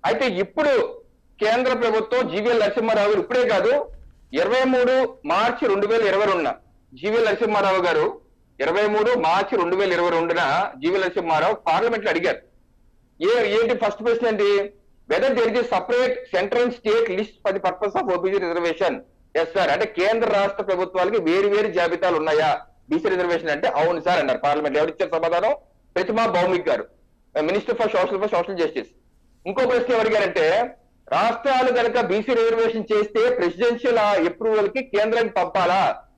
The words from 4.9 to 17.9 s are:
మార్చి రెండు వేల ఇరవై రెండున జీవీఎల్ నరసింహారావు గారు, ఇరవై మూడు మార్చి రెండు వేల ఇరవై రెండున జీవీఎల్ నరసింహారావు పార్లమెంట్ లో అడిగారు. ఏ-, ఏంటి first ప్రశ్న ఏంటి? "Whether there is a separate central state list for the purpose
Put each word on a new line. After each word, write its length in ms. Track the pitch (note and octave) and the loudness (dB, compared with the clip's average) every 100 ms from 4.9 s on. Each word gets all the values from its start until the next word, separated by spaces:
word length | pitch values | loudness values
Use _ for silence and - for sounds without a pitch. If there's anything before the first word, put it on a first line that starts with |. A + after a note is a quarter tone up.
| C4 A#3+ - - | 2 0 -4 -2
మార్చి 420 | F3+ B3 A#3+ B3 | 0 0 0 0
రెండు 180 | G3 G#3 | 0 2
వేల 160 | A3+ | 2
ఇరవై 220 | G#3 F#3+ | 2 2
రెండున 280 | G#3 F3+ C#3 G#2 _ _ _ | 2 0 -2 -6 _ _ _
జీవీఎల్ 320 | B2+ G3 A3+ A3+ | -8 -2 0 0
నరసింహారావు 560 | G3+ A3 G#3 G3 F#3+ | 0 0 0 0 0
గారు, 380 | F3 D#3 D#3 - _ _ _ - | 0 0 -2 -4 _ _ _ -6
ఇరవై 260 | C#3 F#3 G#3 | -2 0 0
మూడు 320 | G#3+ G#3+ B3 | 2 2 2
మార్చి 400 | D#3+ F3+ G3 A3+ | 2 0 0 -2
రెండు 180 | F3 F#3 | 0 0
వేల 160 | G3 | 0
ఇరవై 180 | F3 F3 | 0 0
రెండున 600 | E3 E3 E3+ D3 D#3 G3+ C3 | 0 0 -2 0 0 -2 -4
జీవీఎల్ 240 | D#3 F#3+ | -2 0
నరసింహారావు 520 | F#3 F#3 E3+ D#3 E3+ | -2 -4 -2 0 0
పార్లమెంట్ 500 | A3 - E3 A3+ A3+ | -2 0 0 0 -2
లో 60 | G#3 | -2
అడిగారు. 280 | E3 F3 - - _ _ _ _ _ _ _ | 0 -2 -4 -10 _ _ _ _ _ _ _
ఏ-, 380 | F3+ A#3+ G3+ G#3+ | 0 2 2 0
ఏంటి 240 | A#3 A#3+ | 0 0
first 200 | G#3+ G3+ | -2 -2
ప్రశ్న 240 | A3+ A#3 A#3+ | -2 0 0
ఏంటి? 460 | G#3+ G3+ G3+ G3+ - _ _ - | 2 2 2 0 -10 _ _ -4
"Whether 220 | E3 C4+ | 0 2
there 180 | A3+ A3+ | 2 0
is 80 | A3+ | 0
a 40 | |
separate 500 | A3+ F#3+ F3+ A#3+ B3+ - - F3+ | 0 -2 0 0 0 -2 -4 -2
central 320 | G3 A#3+ B3 | 0 0 0
state 400 | A#3+ - A4+ A4+ | -2 0 0 0
list 400 | F#3 G#3+ - G#3 | -2 -6 -6 -4
for 100 | F#3+ | -2
the 40 | F#3 | -2
purpose 360 | F3+ G#3 | -2 -4